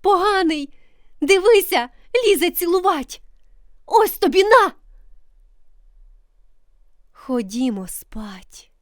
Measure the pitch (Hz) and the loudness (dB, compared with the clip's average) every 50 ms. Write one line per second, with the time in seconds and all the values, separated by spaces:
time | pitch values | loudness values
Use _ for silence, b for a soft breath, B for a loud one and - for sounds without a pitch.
0 | _ 381 403 359 359 415 415 381 370 320 320 302 285 285 - - - - _ _ | _ 2 2 2 2 0 0 0 0 -2 -2 -4 -6 -12 -16 -20 -20 -20 _ _
1 | - - - - - 277 392 381 359 415 466 403 359 - 427 311 240 247 - - | -20 -20 -12 -8 0 2 2 2 4 4 4 4 4 2 -2 -2 -2 -4 -10 -20
2 | - - - 480 508 440 403 294 294 349 349 - 359 339 339 381 359 381 370 302 | -20 -6 -4 -2 2 2 2 2 0 -2 -2 -4 -4 -2 -2 0 0 0 -2 -2
3 | 254 - - - - - - _ - - - - - - - - - - - 453 | -6 -10 -14 -20 -20 -20 -20 _ -20 -20 -20 -20 -20 -20 -20 -20 -16 0 0 2
4 | 440 415 - - - 359 233 370 381 415 466 523 415 349 - - _ - - - | 2 2 -2 -2 -2 0 2 2 2 4 4 4 4 2 -2 -10 _ -20 -20 -20
5 | - - - - - - _ _ _ _ _ _ - - - _ _ - _ - | -20 -20 -20 -20 -20 -20 _ _ _ _ _ _ -20 -20 -20 _ _ -20 _ -20
6 | - - - - _ _ _ _ _ - - _ _ _ _ _ _ _ _ _ | -20 -20 -20 -20 _ _ _ _ _ -20 -20 _ _ _ _ _ _ _ _ _
7 | _ _ _ _ - - 262 240 233 190 196 240 254 262 220 202 190 180 - - | _ _ _ _ -10 -6 -6 -6 -6 -6 -6 -6 -4 -4 -4 -6 -10 -12 -14 -18
8 | - _ - 226 214 208 196 185 185 - - - - _ _ _ | -18 _ -14 -14 -14 -14 -16 -20 -20 -20 -20 -20 -20 _ _ _